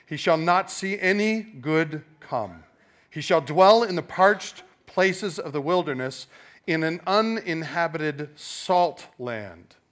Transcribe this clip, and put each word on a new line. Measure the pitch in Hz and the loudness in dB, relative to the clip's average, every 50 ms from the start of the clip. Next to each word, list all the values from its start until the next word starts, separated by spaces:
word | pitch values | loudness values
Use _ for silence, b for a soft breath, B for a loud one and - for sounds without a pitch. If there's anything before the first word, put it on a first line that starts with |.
| b | b
He | b 160 | b -10
shall | 139 - 180 165 160 | -4 0 2 2 2
not | 160 175 175 185 185 - | 4 2 2 2 2 -2
see | - - 190 190 202 202 | -6 -8 -6 -6 -4 -2
any | 180 185 196 208 208 220 220 220 | 0 0 2 2 2 0 0 -2
good | 208 - - 135 123 151 156 160 165 156 151 151 - _ _ _ | -4 -8 -14 -10 -4 0 0 0 0 0 -4 -10 -12 _ _ _
come. | - - 143 123 107 95 85 82 85 _ _ b b b b b b b | -12 -6 -4 -4 -4 -6 -10 -16 -20 _ _ b b b b b b b
He | b 156 | b -8
shall | 139 - 185 160 | -2 2 2 2
dwell | 143 127 151 175 190 196 220 233 240 | 2 2 4 6 8 8 8 6 4
in | 202 180 | 0 -4
the | 170 | -6
parched | - - - - 185 202 208 185 - - - - - _ _ _ _ | -6 -4 0 4 4 4 4 2 -4 -14 -16 -18 -20 _ _ _ _
places | - - 180 185 190 180 185 208 196 151 - | -6 0 2 2 2 2 -2 -6 -8 -6 -8
of | - 156 | -8 -6
the | 139 151 | -6 -4
wilderness, | 135 156 180 180 170 151 135 127 127 131 131 - - B B B B B B B B - | -2 0 0 0 0 0 -4 -4 -4 -6 -8 -10 -16 B B B B B B B B -2
in | 160 160 160 | -2 0 0
an | 160 165 170 - | -2 -4 -4 -2
uninhabited | 185 190 214 220 226 226 226 - 190 160 160 160 147 143 170 170 165 156 160 156 151 143 139 151 143 - - | 0 2 2 2 2 0 -4 -4 -4 -6 -6 -6 -6 -4 -2 -2 -2 -2 -4 -4 -4 -4 -6 -10 -12 -14 -16
salt | - - - - - - 185 180 175 160 - - - - _ - | -16 -14 -12 -8 -2 0 2 4 2 2 0 -6 -16 -20 _ -12
land. | 123 123 117 110 104 95 85 85 87 _ _ _ _ _ | -10 -8 -8 -8 -10 -12 -14 -18 -20 _ _ _ _ _